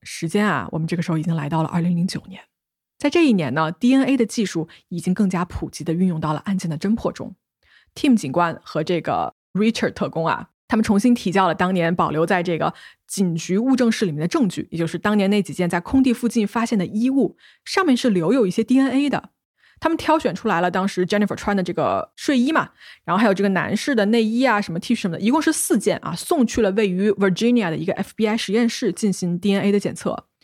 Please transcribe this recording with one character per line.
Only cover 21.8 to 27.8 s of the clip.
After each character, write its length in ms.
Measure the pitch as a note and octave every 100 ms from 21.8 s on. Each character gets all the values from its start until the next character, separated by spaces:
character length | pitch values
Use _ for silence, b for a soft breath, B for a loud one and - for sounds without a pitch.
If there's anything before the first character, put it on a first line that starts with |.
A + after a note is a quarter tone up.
| B2 F#2+ -
睡 240 | - - C4+
衣 140 | B3+
嘛， 180 | D#4+ - B B B
然 140 | - F3+
后 40 |
还 60 | A3+
有 80 |
这 80 | F#3
个 60 | G3+
男 280 | F#3 A#2+ F#3+
士 200 | - A#3+
的 100 | G3+
内 160 | A#3
衣 220 | A3 A3+
啊， 160 | C4 G#3
什 120 | G3+
么 60 | E3+
T 160 | -
恤 40 | A#3
什 100 | G3
么 60 | D#3+
的， 40 |
一 80 | G3
共 140 | D4+
是 100 | D#4
四 240 | D#4 - A#3+
件 220 | G#3 E3
啊， 160 | -
送 320 | E3+ - F4 A3+
去 160 | -
了 80 | G#3
位 180 | F#3+ G#3
于 220 | F3+ G#3
Virginia 580 | - G3 F3+ A3+ A#3+ F#3
的 80 |
一 80 | D#3